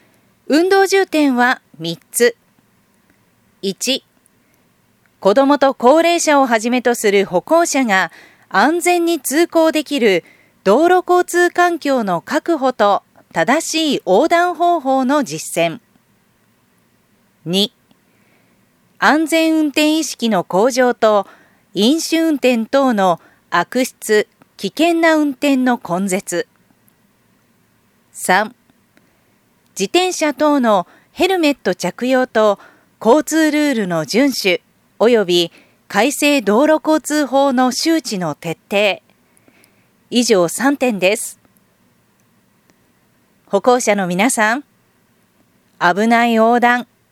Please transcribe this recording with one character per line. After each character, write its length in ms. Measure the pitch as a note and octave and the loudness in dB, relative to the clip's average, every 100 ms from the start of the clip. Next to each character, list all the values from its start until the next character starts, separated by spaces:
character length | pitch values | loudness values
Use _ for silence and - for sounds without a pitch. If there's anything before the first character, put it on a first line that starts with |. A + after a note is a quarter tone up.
| _ _ _ _ - | _ _ _ _ -2
運 220 | D4 F#4 | 0 2
動 180 | G4 F#4+ | 2 2
重 200 | G4 F#4 | 0 0
点 280 | D#4 C#4+ | 0 0
は 260 | B3 B3 B3 _ - | 2 0 -2 _ -12
三 200 | E3 E3 _ | -10 -10 _
つ。 240 | - A#3 - _ _ _ _ _ _ _ _ _ _ _ _ | -2 -2 -2 _ _ _ _ _ _ _ _ _ _ _ _
一、 420 | G3 F3 A#3+ C4 _ _ _ _ _ _ _ _ _ _ _ - | -10 -6 -6 -6 _ _ _ _ _ _ _ _ _ _ _ -2
子 160 | F#3+ | 0
ど 120 | B3 C#4 | 2 2
も 120 | C#4+ | 2
と 160 | C#4 | 0
高 280 | - A#3+ D#4+ | 2 4 4
齢 180 | E4 E4+ | 4 0
者 200 | D#4 C#4+ | 2 2
を 60 | B3+ | 2
は 140 | A3+ | 0
じ 100 | A#3 | -2
め 120 | B3 | -2
と 120 | A#3+ | -2
す 160 | A#3 G#3 | 0 0
る 160 | G3 E3+ | 0 0
歩 160 | F3 | -2
行 240 | - E4 E4+ | 0 0 2
者 180 | C#4 | -2
が 280 | A#3+ F#3+ E3 - - _ - | 0 0 -2 -8 -20 _ -4
安 300 | F#3+ C4 F4 | 0 2 2
全 260 | F4 F4 | 0 0
に 140 | E4+ E4 | 0 -4
通 300 | - D4 E4+ | -2 -2 0
行 240 | E4 D#4+ | 2 0
で 100 | D4+ | 0
き 160 | C4 C#4+ | -4 0
る 240 | A3 F3 - _ _ _ | 0 0 -4 _ _ _
道 260 | F#3+ A#3+ F4 | 0 2 4
路 160 | F4+ | 2
交 200 | F4+ F4+ F4+ | 2 0 0
通 220 | F4 F4 | 0 0
環 300 | - F4 E4+ | 2 0 0
境 240 | C#4+ C4 | -2 -2
の 160 | G3+ E3+ | -2 -4
確 380 | - C#4+ - D4+ | -4 -6 -2 -2
保 140 | C4 | -2
と 300 | - G3+ F#3 _ _ _ | 0 0 0 _ _ _
正 340 | E3+ E3 D#4 - | -4 -2 -2 -2
し 280 | D#4+ D#4 G#3 | -4 -2 -2
い 60 | F3 | 0
横 220 | - E4 | 2 2
断 260 | E4+ F4+ | 2 0
方 260 | D#4+ F4 E4+ | 0 0 0
法 240 | C4 C4 | 0 -2
の 200 | B3+ D4 | 0 -2
実 400 | F#3+ D#3 - E3+ | -2 -8 -8 -2
践。 160 | E3 D3+ _ _ _ _ _ _ _ _ _ _ _ _ _ _ _ _ | -2 -4 _ _ _ _ _ _ _ _ _ _ _ _ _ _ _ _
二、 280 | D#3+ F#3+ G#3 _ _ _ _ _ _ _ _ _ _ _ _ - | -6 -4 -4 _ _ _ _ _ _ _ _ _ _ _ _ -2
安 260 | G3+ D4+ D#4 | 2 2 0
全 280 | E4 D#4+ | 0 0
運 120 | D#4 D4+ | 0 0
転 300 | D4+ D4+ D#4 | 0 0 0
意 60 | |
識 240 | C#4+ - A#3 | -4 -4 -2
の 160 | F#3 | -2
向 260 | - F3+ B3 | -2 0 0
上 240 | A#3+ B3 | 2 0
と 320 | A#3 A3 G3+ - - _ _ _ | 2 2 0 -2 -14 _ _ _
飲 260 | F3+ A3+ D#4+ | -2 0 0
酒 200 | - E4 | -2 -2
運 140 | E4 | 0
転 320 | C#4+ B3+ A#3 A3 | 0 0 0 0
等 280 | C#4 C4 | 0 0
の 260 | G#3 F#3 E3 _ _ - | 0 0 -2 _ _ -6
悪 340 | F3 F3 B3 | -4 -2 -4
質、 440 | B3 - - G#3+ - _ _ - | -4 -6 -2 0 -2 _ _ -12
危 120 | G3 | -8
険 260 | - E4+ E4 | -2 0 2
な 160 | E4 D#4 | 2 2
運 140 | D4 | 0
転 260 | B3+ C#4+ C4+ | -2 -2 0
の 220 | B3+ A#3+ | 0 -2
根 300 | - F3+ G3 | -4 -6 -4
絶。 400 | F#3+ - F3 - _ _ _ _ _ _ _ _ _ _ _ _ _ _ _ _ | -4 -6 -8 -8 _ _ _ _ _ _ _ _ _ _ _ _ _ _ _ _
三、 420 | - - F#3 A3 - _ _ _ _ _ _ _ _ _ _ _ - | -10 -2 0 -2 -10 _ _ _ _ _ _ _ _ _ _ _ -10
自 60 | |
転 280 | F#3+ F4+ F#4 | -2 -2 -2
車 200 | F4 D4+ | -2 -4
等 280 | C#4 D4+ C#4+ | 0 0 2
の 260 | A#3+ G3 - _ _ | 2 0 -2 _ _
ヘ 160 | - F4+ | -2 -2
ル 100 | F#4 | 0
メ 120 | D4 | 0
ッ 40 | |
ト 200 | C#4 G3 | -2 -4
着 320 | F3+ F3+ - B3 | -4 -6 -4 -2
用 200 | C4 B3 | 0 0
と 320 | A3 G#3+ G3 - _ _ - | 0 0 0 -8 _ _ -4
交 240 | A3 D4+ | 2 2
通 300 | - D#4+ D#4 | 2 0 0
ル 60 | D4+ | 0
ー 160 | D4 | -2
ル 120 | A3+ F#3 | -2 -2
の 180 | E3 C#3+ | -4 -2
遵 260 | G#3 C#4+ - | 0 0 0
守、 200 | F#3+ E3+ _ _ _ - | -2 -2 _ _ _ 0
お 120 | A3+ | 2
よ 160 | A3+ F3+ | 2 2
び 260 | F3 E3+ - _ _ - | 0 -2 -8 _ _ -6
改 240 | G3+ C4+ | -2 -2
正 280 | - C#4+ C#4+ | 0 0 0
道 260 | G3 G#3+ D4+ | 0 2 2
路 140 | D#4 | 0
交 200 | D4+ D#4 | 0 -2
通 240 | - D4+ B3+ | -2 -4 0
法 260 | C4+ C#4 | 0 0
の 180 | B3+ B3+ | 0 0
周 300 | - D#4+ D#4+ | -2 -2 -2
知 180 | - G3 | -4 -6
の 160 | E3 | -6
徹 240 | - E3 D#3+ - | -8 -10 -10 -4
底。 320 | G3+ G#3 - _ _ _ _ _ _ _ _ _ _ - | -2 0 -2 _ _ _ _ _ _ _ _ _ _ -6
以 160 | A#3+ | -2
上 240 | A#3+ F#3+ E3 | 0 2 0
三 300 | - C4 C#4+ | -2 -4 -2
点 200 | B3+ G3 | -4 0
で 180 | F#3 A3 | -2 -2
す。 220 | - - _ _ _ _ _ _ _ _ _ _ _ _ _ _ _ _ _ _ _ _ - | -8 -16 _ _ _ _ _ _ _ _ _ _ _ _ _ _ _ _ _ _ _ _ -6
歩 140 | G3 | -2
行 200 | B3 B3 | 2 0
者 140 | A3 | 0
の 120 | G3+ F3+ | -2 -2
皆 240 | F3+ B3 | 0 0
さ 240 | A#3 G#3+ | 0 0
ん、 100 | C4+ - _ _ _ _ _ _ _ _ _ _ - | -2 -8 _ _ _ _ _ _ _ _ _ _ -4
危 300 | F3 F3+ A3+ | -2 0 2
な 160 | A#3 A#3 | 2 2
い 60 | |
横 260 | A3 A3+ A#3+ | 2 2 2
断 300 | A#3+ B3 - _ _ | 2 0 -6 _ _